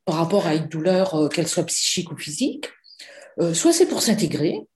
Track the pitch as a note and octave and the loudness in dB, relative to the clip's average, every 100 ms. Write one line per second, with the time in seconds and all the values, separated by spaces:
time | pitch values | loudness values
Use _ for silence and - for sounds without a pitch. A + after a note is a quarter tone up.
0 | - D#3+ E3 G3+ D#3+ D#3 D#3+ D#3+ F3 F#3 | -4 0 2 2 2 0 -2 -2 2 2
1 | F#3+ D#3 D3+ F3 E3 F3+ E3+ - - - | 2 0 0 0 -2 -2 -2 -2 -2 -2
2 | F3 D3 - D3 C4 C#4+ - - _ - | -4 -8 -10 -4 -4 -4 -12 -16 _ -20
3 | - - - - E3+ E3 E4 E4 F4+ - | -20 -20 -10 -2 -2 2 4 4 2 2
4 | A#3 G#3+ E3 - D#3 - - | 0 2 0 0 -2 -2 -8